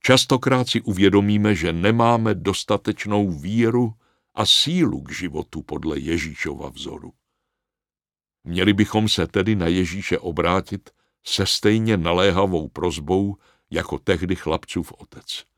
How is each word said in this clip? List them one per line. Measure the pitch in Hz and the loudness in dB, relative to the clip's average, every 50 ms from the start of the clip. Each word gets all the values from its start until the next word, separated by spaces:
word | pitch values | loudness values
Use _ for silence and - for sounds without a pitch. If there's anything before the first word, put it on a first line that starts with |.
Častokrát | - - 127 127 - - 139 127 - 127 131 127 123 - | 6 4 4 4 6 2 0 0 2 2 2 2 0 0
si | - 117 | -2 -4
uvědomíme, | - - 101 90 98 98 92 101 101 104 104 104 101 104 107 | -2 -2 0 4 4 6 6 6 4 4 2 2 2 2 2
že | 82 82 87 | 2 0 -2
nemáme | 82 85 87 104 113 117 117 117 117 117 113 110 101 | -2 2 2 2 2 4 4 2 2 2 2 0 -2
dostatečnou | 87 - 98 95 - - - 104 101 _ - 98 - - 104 104 104 104 95 | -2 -2 -4 -4 -4 -2 -2 -2 -2 _ -4 -6 -4 -4 -2 0 0 2 0
víru | 85 76 71 90 107 113 117 113 113 120 123 113 110 _ _ _ _ _ _ _ _ | -2 -6 -6 -4 0 2 2 2 2 2 0 0 -4 _ _ _ _ _ _ _ _
a | - 107 | -4 0
sílu | - - - - - 175 180 165 110 80 69 | 2 2 2 2 0 2 2 2 0 0 -6
k | 69 69 | -8 -12
životu | - - 87 87 73 78 80 _ - 80 | -10 -8 -8 -6 -6 -8 -10 _ -10 -12
podle | 71 - 76 76 71 80 76 71 | -10 -8 -10 -6 -4 -4 -4 -4
Ježíšova | 67 78 82 87 85 82 73 - - 82 71 73 76 69 | -4 -2 -2 -2 -2 -6 -8 -8 -8 -8 -8 -10 -12 -14
vzoru. | 67 67 69 - - - - - _ _ _ _ _ _ _ _ _ _ _ _ _ _ _ _ _ _ _ _ _ _ _ _ _ _ _ | -14 -12 -14 -12 -12 -14 -16 -20 _ _ _ _ _ _ _ _ _ _ _ _ _ _ _ _ _ _ _ _ _ _ _ _ _ _ _
Měli | - 85 90 90 104 | -6 -2 2 4 4
bychom | 101 101 107 - - 110 107 107 | 4 4 2 2 2 0 2 2
se | - - 85 | 0 0 -2
tedy | - - 101 92 107 110 | 0 0 -2 0 0 0
na | 101 85 | 0 2
Ježíše | 82 90 92 92 82 85 98 98 - 87 - | 0 2 2 0 -2 -4 -8 -4 -4 -4 -4
obrátit | - 90 80 90 82 85 90 95 90 - 101 98 _ - _ _ _ _ _ _ _ | -4 -6 -4 0 0 2 2 0 -2 -4 -12 -12 _ -16 _ _ _ _ _ _ _
se | - - - 98 | -6 -2 -2 -2
stejně | - - - - 107 107 113 110 113 110 | -2 -2 2 2 2 2 4 2 2 0
naléhavou | 92 80 85 85 90 92 101 87 92 98 95 90 82 78 65 | 2 2 2 2 4 4 4 4 4 2 2 0 -2 -4 -6
prosbou | _ - 80 90 78 78 73 - 92 95 101 101 101 _ _ _ _ _ _ _ | _ -4 -4 -4 -4 -4 -4 0 0 0 0 -2 -4 _ _ _ _ _ _ _
jako | 82 85 90 - - - | -6 -6 -4 -4 -8 -6
tehdy | _ - 92 87 95 90 92 | _ -2 0 0 0 -4 -4
chlapcův | - - 78 80 78 - - - 90 80 - | -4 -2 -4 -4 -4 -6 -6 -6 -6 -6 -6
otec | - _ - _ - - - - - - - _ _ | -12 _ -20 _ -20 -20 -14 -14 -14 -14 -14 _ _